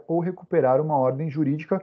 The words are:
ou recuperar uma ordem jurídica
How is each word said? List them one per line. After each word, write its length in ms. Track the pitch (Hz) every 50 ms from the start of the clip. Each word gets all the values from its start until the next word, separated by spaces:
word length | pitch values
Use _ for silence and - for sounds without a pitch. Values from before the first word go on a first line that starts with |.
| -
ou 120 | - 165 175
recuperar 600 | 165 185 180 - - - 175 165 131 127 131 143
uma 180 | 156 156 151
ordem 320 | 135 131 131 135 135 160 160
jurídica 520 | 135 160 151 135 147 151 160 - 190 185